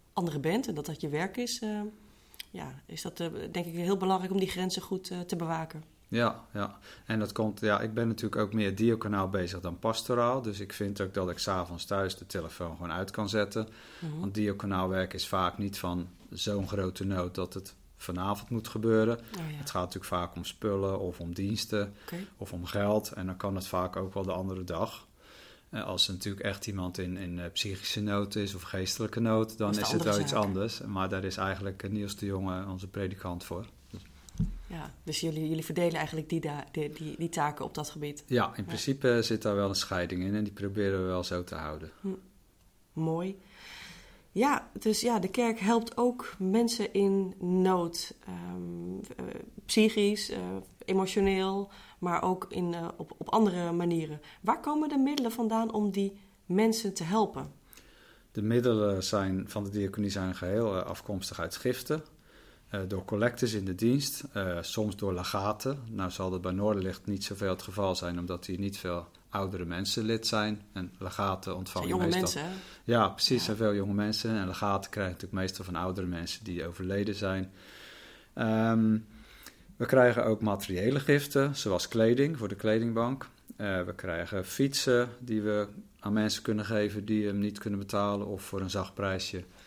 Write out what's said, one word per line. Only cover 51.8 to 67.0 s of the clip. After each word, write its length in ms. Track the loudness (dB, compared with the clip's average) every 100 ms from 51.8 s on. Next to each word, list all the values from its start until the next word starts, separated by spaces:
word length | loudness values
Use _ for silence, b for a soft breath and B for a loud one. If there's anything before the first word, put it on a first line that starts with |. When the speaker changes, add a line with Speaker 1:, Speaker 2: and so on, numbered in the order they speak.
| B B
Speaker 1:
maar 220 | -2 2
ook 220 | 2 0 -2
in, 240 | -2 -2
eh, 140 | -2 -4 -8
op, 140 | -12 -12
op 120 | 2
andere 420 | 6 6 4 0
manieren. 500 | 2 2 2 0 -6 B B
Waar 180 | 0 0
komen 300 | 0 0 2
de 80 | 4
middelen 340 | 4 4 0
vandaan 420 | 2 2 2 2
om 180 | 2 2
die 220 | 2 0 B B B 0
mensen 480 | 4 6 4 0
te 100 | -2
helpen? 480 | 2 4 2 0 -10 -12 B B B B B B B
Speaker 2:
De 100 | -2
middelen 640 | 4 4 6 6 6 4
zijn, 400 | 2 2 2 0 -2
van 140 | -4
de 60 | -2
diaconie 400 | 0 0 0 -2
zijn 260 | 0 -2 -2
geheel, 400 | 0 2 2 0
eh, 60 | -2
afkomstig 540 | -6 -6 -6 -6 -4
uit 160 | -6 -2
giften. 480 | -2 -2 -2 -4 -4 -18 B B B B B
Eh, 100 | -6 -2
door 180 | -4 -2
collectes 480 | 2 2 2 0
in 120 | 0 -2
de 100 | 2
dienst, 480 | 4 4 2 -6 -6
eh, 240 | -4 -2 -2
soms 340 | -2 -2 -2 -2
door 180 | -2
legaten. 680 | -2 -2 0 0 0 -4 -6 -6
Nou 220 | -4 -4
zal 200 | -2 -2
het 100 | -2
bij 100 | -2
Noorderlicht 540 | 2 2 2 0 -4